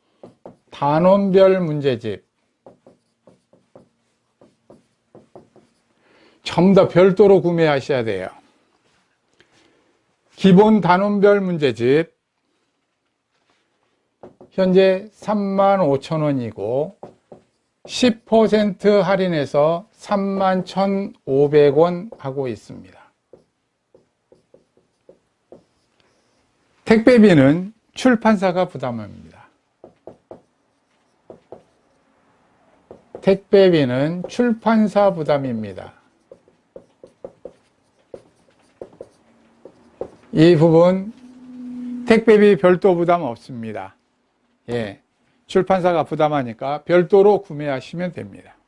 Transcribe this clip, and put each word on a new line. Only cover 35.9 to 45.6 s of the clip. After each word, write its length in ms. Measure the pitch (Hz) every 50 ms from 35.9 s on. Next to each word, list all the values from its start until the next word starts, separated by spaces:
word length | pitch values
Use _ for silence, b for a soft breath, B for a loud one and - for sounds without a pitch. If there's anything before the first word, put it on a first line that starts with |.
| - _ _ _ _ _ _ _ - _ _ _ _ _ _ _ - - - _ _ _ - - _ _ - - _ _ - - - _ _ _ _ _ _ _ _ _ _ _ - - _ _ _ _ _ _ _ _ _ _ _ - - - _ - - _ _ _ _ _ _ _ _ _ _ _ - - _ _ _ _ _ - - - - _ _ _
이 240 | - 156 156 170 175
부분 1500 | 151 160 170 160 165 170 180 185 190 190 214 233 _ - - - - - - - - - - - - - - - - - -
택배비 500 | 220 220 220 - 214 208 208 208 202 -
별도 380 | - 180 185 175 - 202 180
부담 280 | 170 175 165 175 175 165
없습니다. 720 | 123 117 - - - 135 117 113 110 107 101 95 95 _ _ _ _ _ _ _ _ _ _ _ _ _ _ _ -
예, 320 | 120 120 113 101 95 - _ _ _ _ _ _ _ _ _ -
출판사가 560 | - 190